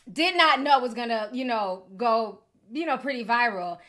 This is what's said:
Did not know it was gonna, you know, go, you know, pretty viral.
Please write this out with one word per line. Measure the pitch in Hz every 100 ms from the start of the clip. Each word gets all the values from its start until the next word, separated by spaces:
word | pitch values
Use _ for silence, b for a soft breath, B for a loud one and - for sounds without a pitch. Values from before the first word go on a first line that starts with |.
| -
Did | 185 359 349
not | 320 269
know | 285 269
it |
was | 247
gonna, | 226 233 220 214
you | 247
know, | 254 226 196 190 190 190
go, | 240 226 220 190 _ _ 202
you | 269 320
know, | 262
pretty | 269 254
viral. | 220 233 240 190 175 175